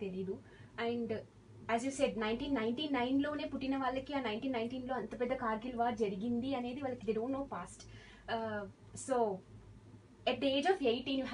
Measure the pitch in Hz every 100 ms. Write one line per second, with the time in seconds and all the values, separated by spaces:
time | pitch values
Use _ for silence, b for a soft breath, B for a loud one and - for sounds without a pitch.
0 | 196 185 190 226 - B B - 233 240
1 | 226 214 - - - - - 233 262 277
2 | 262 196 220 233 285 277 220 240 302 269
3 | 247 269 285 294 311 262 262 269 262 262
4 | 262 285 247 208 269 247 226 262 247 254
5 | 226 226 240 262 240 220 254 240 233 220
6 | 214 196 233 240 262 262 240 247 262 247
7 | 202 220 233 269 277 202 175 - - B
8 | B B B 226 226 214 202 - - -
9 | - 254 220 190 - - - - - -
10 | - - - 240 277 269 311 381 262 240
11 | 277 269 254